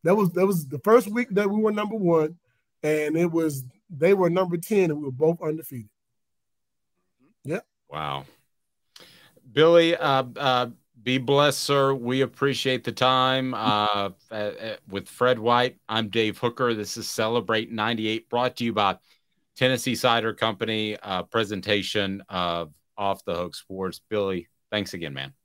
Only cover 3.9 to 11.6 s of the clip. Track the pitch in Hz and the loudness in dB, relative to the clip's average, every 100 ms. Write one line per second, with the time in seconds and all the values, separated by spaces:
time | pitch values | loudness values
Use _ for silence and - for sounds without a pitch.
3.9 | 151 170 202 175 175 180 170 - 208 175 | 0 2 4 4 2 0 -4 0 2 2
4.9 | 147 143 127 160 170 160 160 156 127 104 | 0 -6 0 2 2 -4 -6 -8 -14 -14
5.9 | _ _ _ _ _ _ _ _ _ _ | _ _ _ _ _ _ _ _ _ _
6.9 | _ _ _ 139 _ 135 185 _ _ _ | _ _ _ _ _ -8 -8 _ _ _
7.9 | 73 76 69 69 _ _ _ _ _ _ | -8 -6 -8 -10 _ _ _ _ _ _
8.9 | - - - _ _ - 110 160 170 165 | -20 -20 -20 _ _ -4 4 8 8 6
9.9 | 170 156 135 127 127 139 123 120 - _ | 2 2 2 0 -2 0 2 0 -8 _
10.9 | 120 110 131 123 143 143 - | _ -2 -2 2 4 4 0